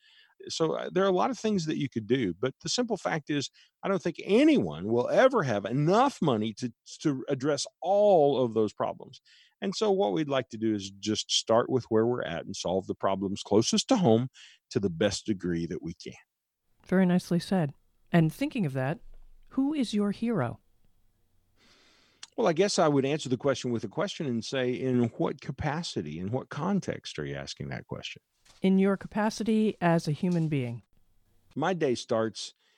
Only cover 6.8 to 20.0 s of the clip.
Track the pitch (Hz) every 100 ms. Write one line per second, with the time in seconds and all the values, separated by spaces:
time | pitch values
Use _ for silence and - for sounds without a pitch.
6.8 | - - 156 131 - 139 143 139 - -
7.8 | 170 202 208 180 143 127 123 110 107 -
8.8 | 110 - - - _ _ _ _ 196 -
9.8 | 214 190 202 175 151 135 - 110 110 104
10.8 | 98 98 101 107 - - - 113 - 127
11.8 | - 110 113 123 73 82 64 98 85 95
12.8 | 98 95 101 98 95 101 - 104 - 214
13.8 | - 254 156 113 131 - - - _ 123
14.8 | 98 82 104 98 - 95 90 85 82 87
15.8 | 82 87 - - _ _ _ _ _ _
16.8 | - 185 185 180 - 170 - 190 147 -
17.8 | _ _ _ 175 160 - 294 254 156 131
18.8 | 131 170 - - - - - - 277 302
19.8 | 226 208